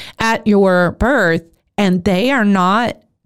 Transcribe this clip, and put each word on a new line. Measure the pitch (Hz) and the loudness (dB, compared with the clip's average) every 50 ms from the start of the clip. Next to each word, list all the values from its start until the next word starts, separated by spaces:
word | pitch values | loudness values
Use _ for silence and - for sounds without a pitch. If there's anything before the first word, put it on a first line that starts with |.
| - - - - | -20 -14 -8 -4
at | 220 226 226 - - | -2 -2 -2 -2 0
your | 214 208 196 196 190 180 180 180 165 | 0 2 2 4 2 2 2 0 0
birth | - - 208 247 294 240 190 165 165 165 165 _ _ _ _ _ - | -2 -2 -2 0 0 0 0 0 0 -2 -6 _ _ _ _ _ -4
and | 202 202 185 180 185 175 | -2 0 0 0 0 0
they | 202 180 180 226 262 | -2 -2 0 0 0
are | 285 254 208 | 0 0 0
not | 202 196 190 180 185 196 233 240 - - - _ _ _ _ _ | 0 2 2 0 0 0 0 -2 -4 -6 -10 _ _ _ _ _